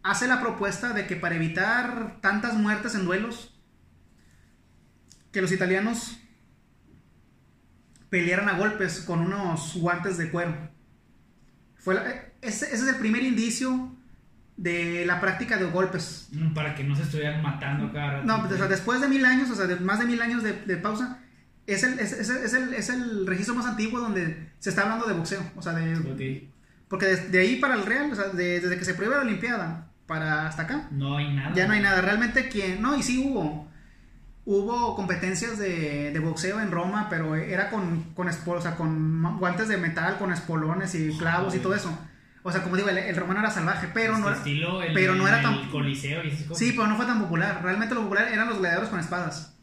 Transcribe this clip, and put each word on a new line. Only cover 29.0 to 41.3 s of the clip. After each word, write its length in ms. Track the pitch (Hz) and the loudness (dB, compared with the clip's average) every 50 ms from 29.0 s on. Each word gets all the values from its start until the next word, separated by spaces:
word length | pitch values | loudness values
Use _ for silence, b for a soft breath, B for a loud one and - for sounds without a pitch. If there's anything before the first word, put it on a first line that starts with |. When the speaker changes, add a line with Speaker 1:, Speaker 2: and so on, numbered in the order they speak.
| 196 226 277 | 0 0 2
Speaker 1:
la 60 | 285 | 2
Olimpiada 680 | 269 226 202 - 196 247 240 214 175 160 165 165 - - - _ _ | 2 0 0 -2 -2 -2 -2 -2 -2 -4 -6 -8 -10 -16 -20 _ _
para 420 | - 160 156 156 156 151 151 160 | -6 -4 -2 0 0 0 0 0
hasta 160 | 160 156 160 160 | -2 -4 -4 -4
acá, 260 | 170 262 302 - - | -4 -4 -6 -6 -4
Speaker 2:
No 240 | 147 139 139 139 143 | -4 -2 -2 0 0
hay 160 | 147 147 147 143 | -2 0 0 0
nada. 220 | 139 135 151 170 | 0 0 0 2
Speaker 1:
ya 100 | 180 185 | 2 4
no 60 | 208 214 | 4 4
hay 60 | 208 | 4
nada. 200 | 202 196 190 185 | 4 4 4 4
Realmente, 480 | 180 196 208 220 240 226 233 262 226 - | 4 4 2 2 2 2 2 0 0 0
quien, 320 | - 202 196 190 185 202 | -2 -2 -2 -2 -2 0
no, 160 | 220 262 294 | 0 2 2
y 60 | 269 - | 2 2
sí 200 | - 247 262 269 | 2 2 2 2
hubo, 440 | 277 269 214 160 151 156 156 - B B B B B B B B B B B B - - - - | 2 0 0 0 -2 -4 -6 -10 B B B B B B B B B B B B -20 -20 -12 -2
hubo 520 | - 202 202 196 226 240 240 240 226 - | 2 2 2 2 2 0 0 0 0 0
competencias 600 | - 190 180 180 170 185 185 190 - 233 233 220 | -2 -2 -2 -2 0 0 -2 -2 -2 -2 -4 -4
de, 540 | 208 202 190 175 165 156 147 143 143 147 147 | -2 -2 -2 -2 -2 -2 -2 -2 -2 -4 -2
de 80 | 143 160 | -2 0
boxeo 400 | 156 160 160 - 180 185 202 220 | 0 0 -2 -2 -2 -2 -2 0
en 120 | 220 190 | -2 0
Roma, 360 | 180 170 175 185 202 214 214 - | 0 0 0 0 0 -2 -2 -2
pero 260 | 175 160 160 156 156 | -2 -2 0 0 0
era 340 | 160 165 - 185 185 202 - | -2 -2 -2 0 -2 0 0
con, 340 | 226 208 190 170 165 160 160 - - | 0 -2 0 0 0 -2 -2 -6 -6
con 140 | - 180 | -4 -2
espo-, 300 | 175 170 - - 175 175 | -2 -2 -4 -4 -4 -2
o 40 | 175 | -2
sea, 140 | 170 170 165 | -2 -4 -2
con 240 | - 160 160 160 156 | -2 0 0 0 2
ma-, 380 | 156 156 160 160 160 165 - | 2 2 2 2 0 0 0
guantes 320 | 190 180 175 175 180 220 220 | 0 0 0 0 0 0 0
de 80 | 208 | 0
metal, 400 | 185 175 165 160 170 160 185 196 | 0 0 -2 0 0 0 0 0
con 160 | 190 202 185 175 | 0 -2 -2 -2
espolones 600 | 165 - - 165 160 156 156 170 185 180 180 - | -2 -2 -2 -2 0 0 0 0 0 -2 -2 -2
y 160 | 160 156 156 151 | 0 0 -2 -2
Speaker 2:
Ah, 40 | 156 | 0
Speaker 1:
clavos 340 | 165 165 | 0 2